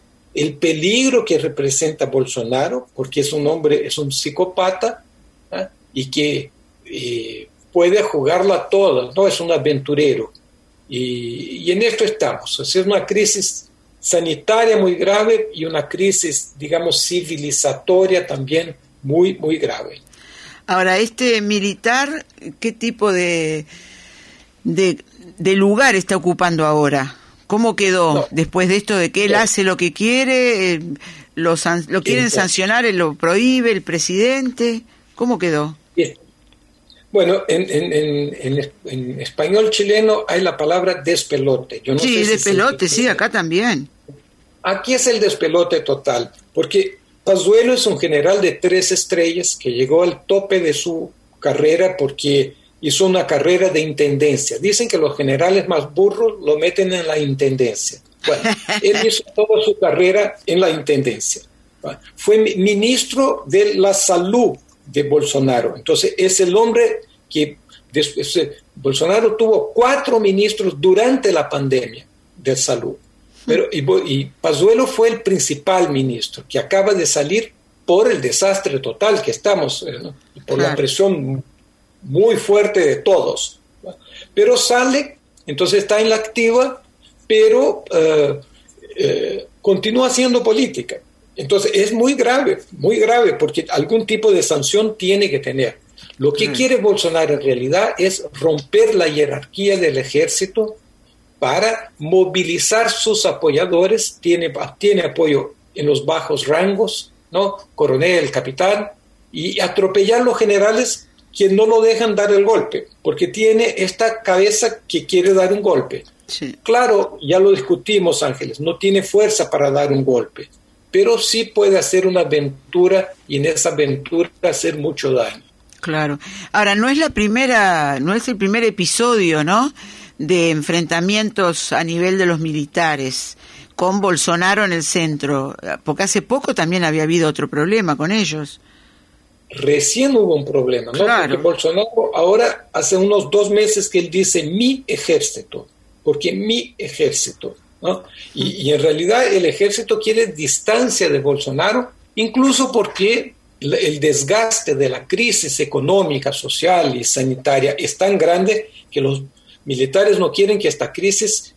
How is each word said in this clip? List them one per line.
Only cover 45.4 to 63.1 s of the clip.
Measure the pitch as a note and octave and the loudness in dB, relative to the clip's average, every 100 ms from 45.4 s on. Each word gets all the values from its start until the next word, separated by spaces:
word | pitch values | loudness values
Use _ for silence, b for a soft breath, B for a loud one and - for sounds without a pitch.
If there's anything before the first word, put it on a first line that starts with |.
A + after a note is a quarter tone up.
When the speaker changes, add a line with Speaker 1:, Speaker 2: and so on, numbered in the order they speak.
| D#3+ E3+ E3+ D#3+ | 0 2 2 0
Speaker 1:
total, | D3+ C#3 - A#2+ - - _ | -2 -4 -2 -2 -4 -12 _
porque | D#3+ D#3+ G3 F#3+ - _ _ | -4 0 0 0 -4 _ _
Pazuello | - F#3+ E3+ A3 A#3+ | 0 2 4 4 4
es | B3 A3 | 2 0
un | C#3+ | 0
general | E3 D3 D#3+ G3+ | 0 2 2 2
de | F3+ | 0
tres | - F3+ F#3 F#3 | 0 0 2 0
estrellas | F#3 - E3+ E3+ F3 E3 - | -2 -2 0 0 0 -4 -4
que | B2 | -4
llegó | B2 C3 D#3+ | -2 2 2
al | F3 - - | 2 0 0
tope | G3 G3 F#3+ | 0 2 0
de | D#3+ | 0
su | C#3+ F3 E3 - _ _ - | -2 -4 -6 -8 _ _ -6
carrera | - - A#3 E3+ F#3 F#3 | -2 2 2 4 2 0
porque | C3+ - C#3+ C#3+ C3 B B - | -4 -4 0 0 0 B B -8
hizo | D3+ C#3 F#3+ | -4 0 2
una | F#3 - | 2 0
carrera | C#3+ D#3 F3+ F#3 | 0 2 2 2
de | D#3 | 0
intendencia. | D#3 C#3 D3 C#3 D3 C3 - A#2 | -2 0 0 2 2 0 -4 -4
Dicen | F#3+ G3+ A#3 | -2 0 0
que | F3 | 0
los | D3 C#3+ | -2 -2
generales | C3+ C#3 F3 F#3+ F3+ | -2 0 2 2 0
más | D#3+ C#3+ | -2 -2
burros | E3+ G3 G3+ A3+ - D3+ | 2 2 2 -2 -2 -2
lo | D3+ | 0
meten | F3 F#3 F#3 | 0 0 -2
en | F3+ D#3+ | -2 -4
la | D#3 | -2
intendencia. | C#3+ C3+ C#3 C3 A#2+ G2+ - - _ _ - | -2 0 0 2 0 -2 -8 -10 _ _ -2
Bueno, | D3 A3+ - - | -2 -2 -4 -4
Speaker 2:
<laughs> | G#3+ | -2
Speaker 1:
él | - D#3+ A4 | 2 2 0
hizo | - - - | -2 -4 0
toda | G#3+ G#3+ | 2 2
su | G#3+ G3+ | 2 0
carrera | F3+ C#3+ F3+ G3+ G3+ - - | 0 2 4 4 0 -4 -2
en | F3 | 0
la | F3+ | 2
intendencia. | D#3 C#3 C#3 B2+ G#2+ - - - _ _ _ D3+ D#3+ B - | 0 0 0 0 -4 -6 -8 -12 _ _ _ -14 -14 B -6
Fue | - A3 | 2 4
mi-, | A3 F#3+ | 4 2
ministro | G3 G3+ A3+ B3+ - | 0 2 2 0 -2